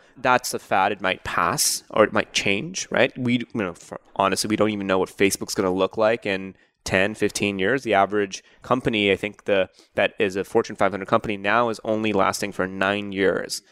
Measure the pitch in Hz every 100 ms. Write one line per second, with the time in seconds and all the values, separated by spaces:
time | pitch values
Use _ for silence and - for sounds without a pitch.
0 | _ - 127 123 - 117 - 101 98 101
1 | 92 90 - - 87 139 - - - -
2 | 104 107 - - 104 101 156 185 - -
3 | 131 - 123 123 113 120 95 82 - -
4 | - - 95 95 104 107 107 104 98 92
5 | 90 - 101 - 107 - 95 92 92 -
6 | 107 117 104 95 95 - _ _ - 95
7 | 101 107 104 - 101 98 95 135 117 98
8 | 98 104 98 - - _ - 127 135 110
9 | 101 95 104 - - 98 92 _ _ -
10 | 101 - 104 95 90 117 110 107 98 95
11 | 95 113 120 101 101 113 120 107 113 110
12 | 110 101 95 95 101 92 92 95 95 104
13 | 101 98 95 90 - - -